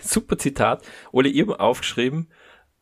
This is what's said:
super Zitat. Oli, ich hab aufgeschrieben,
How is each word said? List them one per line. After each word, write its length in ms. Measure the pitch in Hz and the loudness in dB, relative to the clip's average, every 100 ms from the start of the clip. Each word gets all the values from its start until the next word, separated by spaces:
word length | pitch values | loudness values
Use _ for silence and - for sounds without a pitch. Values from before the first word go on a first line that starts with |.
super 360 | - 220 - - | -2 -4 -2 -2
Zitat. 480 | 139 139 110 135 - - - | -2 0 0 0 -6 -20 -2
Oli, 160 | 127 139 | 2 2
ich 180 | 135 160 | 2 0
hab 140 | - | 0
aufgeschrieben, 680 | 104 127 - - 127 156 165 _ - - _ _ | 0 0 -2 -2 -2 -2 -8 _ -20 -20 _ _